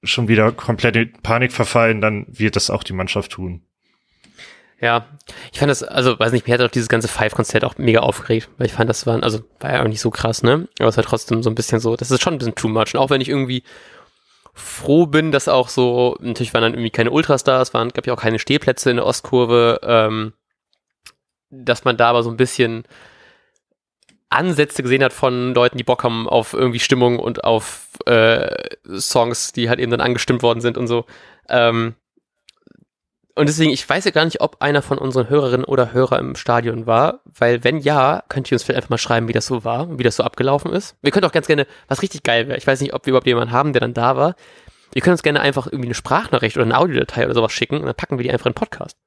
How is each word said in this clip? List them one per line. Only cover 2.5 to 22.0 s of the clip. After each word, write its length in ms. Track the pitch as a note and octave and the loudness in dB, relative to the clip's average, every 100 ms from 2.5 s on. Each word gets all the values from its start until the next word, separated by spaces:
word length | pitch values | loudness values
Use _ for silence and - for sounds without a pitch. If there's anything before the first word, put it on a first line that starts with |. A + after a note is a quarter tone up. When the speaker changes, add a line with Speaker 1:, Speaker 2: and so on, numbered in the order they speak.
| G2+ | 0
Speaker 1:
das 140 | - | -2
auch 120 | F#2+ | -4
die 100 | - | -4
Mannschaft 380 | F#2 F#2 - G2 | -6 -4 -4 -6
tun. 300 | - F#2 F2 _ _ _ _ _ _ _ _ - - _ _ | -10 -10 -10 _ _ _ _ _ _ _ _ -20 -20 _ _
Speaker 2:
Ja, 260 | A#2 A#2 A#2 D3 - - - | -2 -2 -4 -20 -20 -20 -18
ich 80 | - | -2
fand 100 | C#3+ | 0
das, 140 | C3+ | 0
also, 340 | - - B2+ A2+ | -2 0 0 2
weiß 140 | A2+ | 2
nicht, 160 | A#2+ A2+ | 0 0
mir 60 | |
hat 60 | A#2+ | 2
auch 100 | A#2+ | 2
dieses 160 | - A2+ | 0 0
ganze 180 | A#2 A2 | 0 0
Five-Konzert 580 | - A2 - A#2 A2 | -2 -4 -2 0 0
auch 140 | - - | -2 -2
mega 220 | B2+ A2+ | 2 4
aufgeregt, 480 | B2+ C3 - A2+ - _ | 4 -2 -2 -4 -4 _
weil 80 | B2 | -4
ich 60 | |
fand, 180 | - A#2 | 0 -2
das 160 | A#2 - | -2 -2
war, 160 | A2+ | 0
also, 220 | A#2+ G#2+ - _ | 0 -4 -8 _
war 120 | C3+ | -4
ja 100 | C3+ | -2
auch 40 | A#2+ | -2
nicht 120 | A2 | -2
so 100 | A2+ | -4
krass, 320 | - A2+ A2+ | -2 -4 0
ne? 240 | A#2+ D3 F3 - | 2 2 0 0
Aber 80 | A#2 | 0
es 80 | G#2+ | 2
war 80 | |
trotzdem 360 | A2 A2 - A2+ | -2 -2 -2 -2
so 60 | A#2 | 0
ein 40 | |
bisschen 240 | A2+ A#2 A#2 | -2 -2 -2
so, 160 | A#2 | -2
das 160 | A#2 B2 | -4 -2
ist 100 | C3 | 0
schon 120 | - | 0
ein 40 | D#3+ | -2
bisschen 180 | A#2 - | -6 -4
too 100 | A2+ | -2
much. 260 | A2 A2 | 0 0
Und 20 | - | 0
auch 100 | C3+ | 0
wenn 100 | C#3 | 0
ich 80 | B2 | 0
irgendwie 340 | C#3 C3 B2+ - - - - _ _ _ _ _ | -2 -2 -6 -10 -20 -20 -20 _ _ _ _ _
froh 520 | - - - - D3 E3+ | -18 -16 -12 2 4 4
bin, 240 | D3+ D#3+ | 2 2
dass 160 | C#3+ C#3 | 0 2
auch 220 | C3+ B2+ | 2 2
so, 480 | - B2 B2 B2 - | 2 2 4 2 0
natürlich 320 | A#2+ A2+ A#2+ | -6 -6 -2
waren 100 | A2+ | 0
dann 100 | A2+ | 0
irgendwie 160 | A2+ A2+ | 0 -4
keine 220 | - A2+ | 0 0
Ultras 320 | D3 D#3+ C#3 | 0 2 2
da, 180 | - C3 | 2 2
es 100 | C3 | 2
waren, 180 | A2+ A2+ | -2 -2
glaub 140 | - - | -4 -4
ich, 40 | |
auch 80 | B2 | -2
keine 200 | A2+ A2+ | -2 -2
Stehplätze 500 | - C#3+ - B2+ - | 0 0 0 0 0
in 60 | B2 | 2
der 100 | - | 0
Ostkurve, 720 | B2 - B2+ A#2+ A#2+ A#2 A2+ | -2 0 0 4 4 4 2
ähm, 480 | - A#2 A2 A2 G#2+ - _ _ _ _ _ _ - _ _ _ _ | 2 2 4 0 -6 -10 _ _ _ _ _ _ -20 _ _ _ _
dass 340 | C3+ B2 A#2+ | -12 -4 -2
man 120 | C3 | 0
da 120 | A#2 | 2